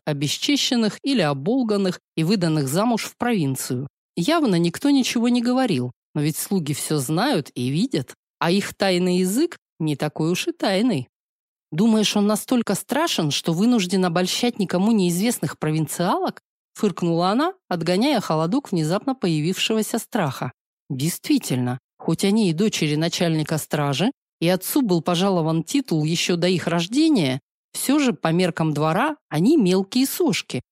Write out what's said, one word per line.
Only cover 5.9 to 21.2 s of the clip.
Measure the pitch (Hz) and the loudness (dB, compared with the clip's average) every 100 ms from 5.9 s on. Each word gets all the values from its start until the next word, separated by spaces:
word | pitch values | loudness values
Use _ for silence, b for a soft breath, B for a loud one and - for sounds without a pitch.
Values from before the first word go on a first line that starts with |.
| - _ | -8 _
но | 160 | -4
ведь | 151 - | -2 -2
слуги | - 196 151 | -2 -2 -2
все | 143 - 156 | -4 -2 -2
знают | 127 160 247 208 - | 0 0 0 0 -2
и | - 123 | -4 -2
видят, | 143 247 160 131 - _ - | -2 -2 -2 -6 -12 _ -4
а | 160 | 0
их | 196 - | 0 0
тайный | - 196 180 185 180 | -2 0 2 2 2
язык | 185 214 339 - _ - | 0 0 -2 -4 _ -6
не | 156 143 | -4 -2
такой | 151 - 160 | -4 -2 -2
уж | 180 - | -2 -4
и | |
тайный. | 320 269 190 254 160 120 _ _ _ _ _ _ | -4 0 2 2 0 -4 _ _ _ _ _ _
«Думаешь, | 151 226 220 202 214 | 0 4 4 2 2
он | 202 | 2
настолько | 214 - 254 220 | 0 0 0 0
страшен, | 196 - 277 330 - 156 | -2 -2 -2 0 0 -2
что | 139 - | -2 -2
вынужден | 165 220 247 180 190 | 0 2 2 0 0
обольщать | 185 165 185 - 240 - | 0 0 -2 0 -2 -2
никому | 190 180 202 | -2 0 2
неизвестных | 226 180 175 226 226 156 - | 2 2 0 0 -2 -4 -4
провинциалок?» | 156 156 156 - 175 311 349 - _ _ _ | -4 -2 -2 -2 -2 -2 -4 -8 _ _ _
фыркнула | - 214 175 175 170 180 | -4 -2 0 0 2 2
она, | 220 320 392 - | 2 0 -4 -6
отгоняя | 175 165 180 262 262 | -4 0 0 2 0
холодок | - 156 165 247 - | 0 -2 0 -2 -2
внезапно | 180 156 185 - 254 | -2 0 -2 -4 -4
появившегося | 190 156 151 190 - 220 208 233 | 0 0 0 -2 0 0 -2 -4
страха. | - - 156 - 135 - _ _ - | -4 -2 -2 -4 -10 -12 _ _ -10
Действительно, | 135 151 - | -4 -4 -4